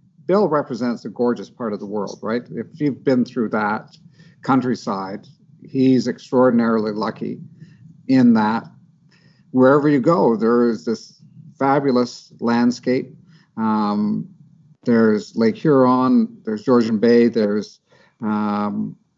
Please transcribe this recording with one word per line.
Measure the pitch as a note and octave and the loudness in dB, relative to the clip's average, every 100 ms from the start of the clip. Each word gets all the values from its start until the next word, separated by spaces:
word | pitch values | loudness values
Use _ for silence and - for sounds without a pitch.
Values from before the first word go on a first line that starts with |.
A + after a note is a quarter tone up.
| _ _ - | _ _ -2
Bill | G3 F#3 | 0 2
represents | D3 C#3+ A#2 B2 A2 | -2 -4 -6 -6 -6
a | A#2 | -8
gorgeous | F#2+ B2 G#2+ F#2 | -4 -2 -4 -8
part | - A#2 | -10 -8
of | G2+ | -8
the | G#2 | -8
world, | G#2 G2 - | -8 -8 -8
right? | - A#2+ A#2+ | -6 -6 -8
If | A#2+ A2+ - | -12 -12 -6
you've | D3 B2 | -4 -4
been | C#3+ B2+ | 0 0
through | A#2 C3+ G#2+ | 0 -4 -4
that | A2 G#2 G#2+ - - - _ - _ | -4 -4 -6 -10 -20 -20 _ -20 _
countryside, | - C3 B2+ A2 - F#2+ F#2+ G#2 - _ _ _ - | -2 0 0 -4 -6 -8 -8 -12 -16 _ _ _ -8
he's | C3+ C3 B2+ A#2 | 0 2 2 0
extraordinarily | A2+ - B2+ B2+ A#2 A#2 A2 A2 | -6 -2 2 4 4 0 0 -2
lucky | G#2 G2+ - G#2+ - - - - - - - - | -4 -6 -6 -10 -12 -16 -20 -20 -20 -20 -12 0
in | C3 A#2+ | 4 4
that | A3 G#3+ - - - _ _ _ _ _ _ _ | 4 2 -4 -8 -20 _ _ _ _ _ _ _
wherever | B2+ B2+ D3 D3 | 2 4 6 4
you | C#3+ | 2
go, | A#2+ F3 D#3 A2 | 2 2 2 2
there | A2+ A#2+ A#2+ | 2 2 2
is | A2 | -2
this | - A2 - _ - - - - | -6 -8 -10 _ -20 -20 -18 -4
fabulous | C#3 C#3+ C#3 B2 A#2+ - - - | 0 0 0 0 -2 -6 -20 -8
landscape. | A#2 A#2 A#2+ A#2+ - B2+ - - _ _ _ - | -2 0 0 0 -2 -4 -6 -16 _ _ _ -6
Um, | A2+ G#2+ G#2 G#2 G#2 A2 - - - _ _ _ | -4 -2 -2 -2 -2 -4 -8 -16 -20 _ _ _
there's | - A#2 A2 G#2+ G2+ | 0 2 2 0 -4
Lake | A#2+ A2+ - | -2 -2 0
Huron, | E3 C3+ B2+ B2+ B2+ B2 A2 - | 2 4 4 2 2 2 0 -4
there's | - G#2+ | -8 -6
Georgian | A#2+ B2 A2+ G#2+ | 0 2 2 0
Bay, | A#2 A#2+ A#2 | 4 4 4
there's, | A#2 G#2 G#2 G2 - _ _ _ - | 2 -2 -2 -6 -12 _ _ _ -10
um, | A2 G#2+ G#2+ G#2 G#2 G#2 G#2+ - _ | -6 -4 -2 -4 -4 -6 -8 -12 _